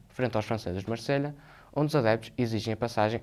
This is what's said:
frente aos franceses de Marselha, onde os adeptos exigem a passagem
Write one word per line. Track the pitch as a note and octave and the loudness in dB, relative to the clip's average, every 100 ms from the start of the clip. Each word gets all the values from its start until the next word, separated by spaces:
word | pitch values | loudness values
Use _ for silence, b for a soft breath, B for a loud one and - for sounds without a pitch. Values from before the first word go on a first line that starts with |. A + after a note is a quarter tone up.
| - | -10
frente | - B2+ A2 | -4 -2 0
aos | G#2 | -2
franceses | A2+ G2 F#2 | -2 -4 -4
de | F#2+ | -4
Marselha, | A#2 - C#3 C#3+ C#3+ B B B | -4 -2 -2 -2 -8 B B B
onde | C#3 D3+ | -2 0
os | D3+ | 4
adeptos | A2+ A2+ A2 - | 4 2 0 -2
exigem | A#2+ A2 A2 | 0 0 -2
a | A2 | -2
passagem | A#2 - G#2+ A2+ | -2 2 2 0